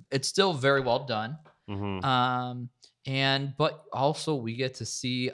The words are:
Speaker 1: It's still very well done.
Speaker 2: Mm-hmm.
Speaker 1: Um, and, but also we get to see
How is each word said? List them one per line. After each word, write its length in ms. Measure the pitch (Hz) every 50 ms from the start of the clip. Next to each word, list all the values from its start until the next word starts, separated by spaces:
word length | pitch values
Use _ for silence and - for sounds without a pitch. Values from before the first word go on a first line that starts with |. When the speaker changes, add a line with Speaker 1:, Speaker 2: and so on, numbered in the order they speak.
| - -
Speaker 1:
It's 180 | 139 135 135 -
still 240 | - - 196 190 170
very 280 | 131 127 139 139 139
well 240 | 131 123 117 127 143
done. 340 | 131 113 107 110 117 156 - - - _ _ - -
Speaker 2:
Mm-hmm. 360 | 101 98 101 101 98 92 92
Speaker 1:
Um, 680 | 139 131 127 123 127 127 127 127 127 123 123 123 123 _ _ _ - _ _ -
and, 480 | 135 135 135 135 135 135 139 139 139 -
but 280 | - 151 160 151 - - - -
also 420 | 127 135 147 151 - - 160 151
we 200 | 135 113 113 113
get 200 | 120 131 127 127
to 120 | - 113
see 440 | - - - - 127 123 127 123 123